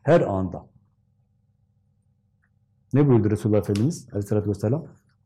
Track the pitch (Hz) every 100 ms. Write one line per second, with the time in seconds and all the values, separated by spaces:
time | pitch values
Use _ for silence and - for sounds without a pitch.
0 | - 170 131 98 92 - - _ _ _
1 | _ _ _ _ _ _ _ _ _ _
2 | _ _ _ _ _ _ _ _ - 131
3 | 147 117 101 104 110 104 98 101 127 -
4 | - 101 101 107 98 98 110 147 - -
5 | _ _